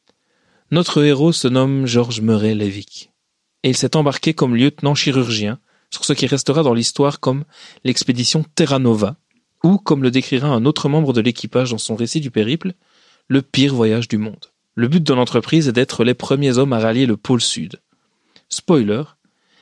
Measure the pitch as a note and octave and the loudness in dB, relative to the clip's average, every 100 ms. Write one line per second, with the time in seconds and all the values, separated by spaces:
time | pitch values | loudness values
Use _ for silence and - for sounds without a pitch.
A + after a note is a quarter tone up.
0 | _ _ _ _ _ _ - D#3 F3 D#3 | _ _ _ _ _ _ -2 -2 0 2
1 | D3 C3+ D#3+ D#3+ - B2+ C3 C#3 C3 A#2+ | 4 4 2 2 0 2 2 0 0 0
2 | A#2+ A2 A2 G#2+ G#2+ G#2+ G2+ G2+ - - | 0 -2 0 2 2 0 -4 -6 -14 -18
3 | - _ _ _ _ _ C3 B2 - D#3+ | -20 _ _ _ _ _ -2 0 0 2
4 | C#3+ C3 - D#3 C3+ A#2 C3+ - C#3+ C#3+ | 0 0 -4 0 0 2 2 0 -2 0
5 | - C3 A#2 G#2+ G#2 A#2+ _ _ _ - | 0 0 0 -2 -4 -8 _ _ _ -10
6 | - D3 C3 C#3 - C#3+ D3 A#2 A#2 - | -4 -2 0 -2 0 0 2 0 -2 0
7 | C#3+ C#3+ - C3+ D3 _ - - B2+ B2 | -2 0 -4 -4 -6 _ -20 -10 -4 -4
8 | - B2 B2 D#3 D#3 - D#3 C3+ B2 A2 | -2 -2 0 -2 -4 -2 0 2 2 2
9 | G#2 D3 _ _ _ _ E3 G3 - C#3+ | 0 -4 _ _ _ _ 2 2 2 0
10 | B2+ B2+ - C3 D3 B2 B2 D#3 C#3+ D3+ | 2 0 -2 -2 0 0 0 0 0 0
11 | D3 A#2+ A2+ A#2 - B2 B2+ G#2+ - G#2+ | 0 0 0 -2 -4 -2 -2 -4 -6 -6
12 | A#2 E3 C#3 A2 G#2+ E3 F#3+ - _ _ | -4 -4 -4 -2 -2 -2 -6 -12 _ _
13 | _ _ - C3+ C3+ - C#3 C3 A2 A2 | _ _ -2 -2 0 0 0 2 0 0
14 | A#2 G#2+ G#2+ G#2 - _ _ - A#2+ F3 | -2 -4 -4 -10 -20 _ _ -4 0 0
15 | D3 B2+ B2 B2+ - D#3+ C#3+ A#2 B2 - | 2 2 2 0 0 0 2 0 -2 0
16 | A#2 B2 - C#3 C#3+ B2 C#3 A#2 A2+ A#2 | 0 0 -2 0 2 2 2 2 0 2
17 | C3 G#2 - B2 - - D#2+ - _ _ | 0 0 0 0 0 -6 -10 -14 _ _
18 | _ _ _ _ - - - D#3+ G#2 A2 | _ _ _ _ -14 -10 0 2 2 -2
19 | D3+ _ _ _ _ _ | -6 _ _ _ _ _